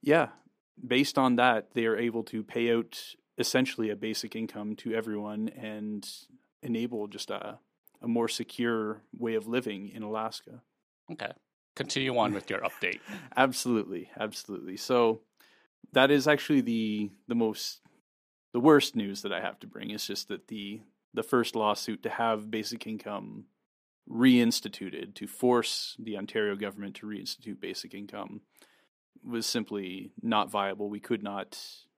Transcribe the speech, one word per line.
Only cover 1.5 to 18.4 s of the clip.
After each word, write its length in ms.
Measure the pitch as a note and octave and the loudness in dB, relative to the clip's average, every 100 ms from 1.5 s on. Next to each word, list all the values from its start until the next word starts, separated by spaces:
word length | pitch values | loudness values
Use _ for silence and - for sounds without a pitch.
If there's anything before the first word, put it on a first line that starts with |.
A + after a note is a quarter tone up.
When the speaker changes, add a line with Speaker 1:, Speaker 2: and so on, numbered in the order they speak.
| A2+ - B2+ | 4 0 0
Speaker 1:
they 100 | A2+ | 2
are 100 | G#2+ | 2
able 280 | A#2+ A2+ | 0 -2
to 180 | G#2+ A2 | -4 -6
pay 320 | G#2 A#2+ A#2 | -4 0 4
out 260 | A#2 A2+ - - - _ - | 4 2 -8 -14 -18 _ -4
essentially 540 | C3+ C3+ C3 - A2 | 0 2 2 0 -4
a 40 | G2+ | -2
basic 400 | A2 G#2+ A2 A2+ | -4 -4 -6 -6
income 400 | A2+ A2 G#2+ G#2+ | -8 -6 -8 -6
to 180 | A#2+ A2+ | -4 -2
everyone 540 | A2 G#2 G#2 G#2+ A2 | -2 -4 -4 -4 -4
and 600 | - A2 G#2+ G#2+ G#2 - - - - _ _ | -6 -10 -8 -6 -6 -10 -16 -20 -20 _ _
enable 420 | C3+ A2+ A#2 A#2 G#2 | -4 -2 -2 -4 -6
just 240 | G2+ - | -8 -8
a, 300 | G2+ G#2 A2 _ _ _ _ | -8 -8 -12 _ _ _ _
a 60 | A#2 | -2
more 200 | A#2 A#2 | 2 2
secure 760 | - A#2 - A#2 A2+ G#2+ G#2+ _ - | -2 -6 -2 0 2 -2 -6 _ -6
way 180 | A#2 A2 | -2 -2
of 120 | G#2+ | 0
living 420 | A#2+ A#2+ G2+ G2+ | -2 -2 -6 -8
in 120 | - | -10
Alaska. 600 | G#2+ A2 A2+ - - B2+ _ _ _ _ _ | -6 -4 -4 -8 -16 -20 _ _ _ _ _
Speaker 2:
Okay. 200 | G#2+ - - _ _ _ - | -10 -10 -10 _ _ _ -10
Continue 400 | - C#3 C3+ A#2+ | -4 -2 0 2
on 160 | G#2 G2+ | 2 0
with 160 | - | -4
your 80 | G2 | -4
update. 400 | - - F#2 - - G3+ | -4 -2 -4 -4 -10 -14
Speaker 1:
<laughs> 180 | - - | -8 4
Absolutely, 760 | C3 B2+ B2+ A2+ G2+ F#2 - - | 4 4 0 0 0 -6 -10 -8
absolutely. 580 | G#2+ - - G2 E2 F#2 | -6 -6 -10 -10 -8 -10
So 440 | - B2 A#2 A2+ _ _ _ _ _ _ - | 0 4 4 4 _ _ _ _ _ _ 0
that 180 | C3 C3+ | 6 8
is 160 | C#3+ C3+ | 8 6
actually 340 | D3 - D3 | 4 6 4
the, 480 | A#2+ A2+ A2 G#2+ G#2 - - | 4 0 0 0 -4 -6 -2
the 60 | |
most, 460 | A#2 A2+ G#2 - - _ _ _ _ _ _ | 2 2 0 -8 -10 _ _ _ _ _ _